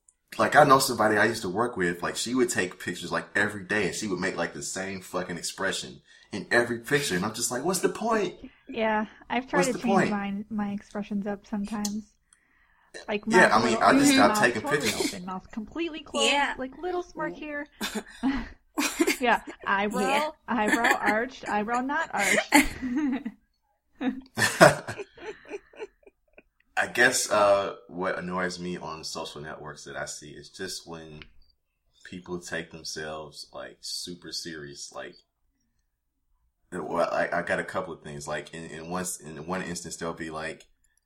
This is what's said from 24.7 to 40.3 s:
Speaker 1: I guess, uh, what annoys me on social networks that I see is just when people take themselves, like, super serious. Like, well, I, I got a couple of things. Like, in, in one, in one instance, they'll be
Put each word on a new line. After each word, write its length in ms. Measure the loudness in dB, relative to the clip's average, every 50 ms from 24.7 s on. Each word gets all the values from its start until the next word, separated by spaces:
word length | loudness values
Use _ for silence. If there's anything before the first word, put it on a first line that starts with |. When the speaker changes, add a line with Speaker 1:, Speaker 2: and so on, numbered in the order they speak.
| 10 6 -4 -10 -10 -10 -12 -14 _ -16 -14 -14 -14 -14 -14 -14 -14 -14 -14 _ -18 -16 -16 -16 _ _ _ -20 -20 _ _ _ _ -20 -20 _ _ _ _ _ -2
Speaker 1:
I 100 | -2 -2
guess, 440 | 0 4 6 6 6 6 4 2 2
uh, 440 | 4 6 8 8 6 6 4 0 -4 -8 -12 -12
what 300 | -8 -4 -2 -2 -2 -4
annoys 400 | -4 -4 -4 -2 -2 -4 -4 -6
me 200 | -6 -6 -6 -6
on 260 | -8 -10 -10 -10 -10
social 380 | -10 -8 -8 -8 -8 -10 -12 -12
networks 420 | -12 -12 -12 -12 -14 -14 -14 -14
that 120 | -12 -10
I 100 | -8 -8
see 240 | -8 -10 -12 -14 -16
is 180 | -16 -16 -18 -16
just 380 | -12 -10 -8 -8 -8 -10 -10 -12
when 320 | -14 -14 -14 -14 -16 -16 -18 -18 -20 -20 -20 _ _ _ _ _ _ _ _ _ _ _ -18
people 340 | -14 -14 -12 -10 -8 -8 -8
take 300 | -8 -8 -8 -8 -8 -10
themselves, 760 | -12 -14 -12 -12 -10 -8 -8 -8 -8 -10 -12 -12 -14 -18 -18 -16 -16
like, 260 | -14 -14 -16 -16 _ -12
super 500 | -10 -10 -8 -8 -10 -12 -12 -12 -10 -10
serious. 580 | -10 -8 -10 -10 -12 -12 -14 -14 -14 -16 -14 -12
Like, 200 | -12 -14 -14 -16 -20 _ _ _ _ _ _ _ _ _ _ _ _ _ _ _ _ _ _ _ _ _ _ _ _ _ _ _ _ _ _ -10
well, 360 | -10 -8 -4 0 0 0 0 0
I, 160 | 0 0 0 0 -2
I 20 | -2
got 160 | -2 -2 -2
a 60 | -4
couple 280 | -4 -6 -6 -6 -6 -8
of 100 | -12 -12
things. 240 | -12 -12 -10 -8
Like, 280 | -8 -8 -8 -8 -10 -12
in, 100 | -14 -12 -12
in 180 | -12 -12 -10 -6
one, 160 | -6 -6 -4 -6 -8 -10 -10
in 240 | -12 -12 -10 -8
one 160 | -6 -6 -6 -4
instance, 340 | -6 -8 -8 -10 -10 -10
they'll 180 | -8 -8 -8 -6
be 160 | -8 -8 -8